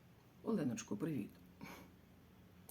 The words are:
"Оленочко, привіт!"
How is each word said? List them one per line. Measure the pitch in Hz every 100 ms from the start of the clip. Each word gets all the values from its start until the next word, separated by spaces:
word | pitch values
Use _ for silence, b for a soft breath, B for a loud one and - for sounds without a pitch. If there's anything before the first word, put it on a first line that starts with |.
| - - - -
"Оленочко, | - 214 143 110 - 107
привіт!" | 165 135 - - - - B B B - - - - - - - -